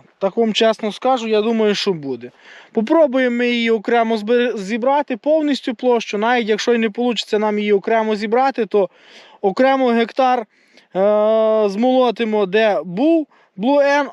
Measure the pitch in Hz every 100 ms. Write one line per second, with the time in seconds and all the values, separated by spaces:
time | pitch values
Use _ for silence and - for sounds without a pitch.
0 | _ _ 196 220 226 196 226 214 214 -
1 | 254 262 226 214 220 226 214 196 208 165
2 | 139 120 120 - - - - 226 220 320
3 | 294 262 254 240 247 240 233 226 196 233
4 | 226 226 208 240 240 220 190 233 254 285
5 | 285 247 294 311 294 262 - 220 254 233
6 | - 208 220 247 214 214 - 240 226 220
7 | 247 214 - 214 214 208 208 196 220 226
8 | 220 214 214 233 269 254 208 208 185 _
9 | - - - - 202 185 262 269 262 233
10 | 226 - 262 247 214 _ _ - _ 180
11 | 202 214 214 220 220 220 208 196 247 254
12 | 247 208 226 214 190 214 220 180 175 175
13 | 302 330 294 _ _ - 226 285 285 285
14 | 269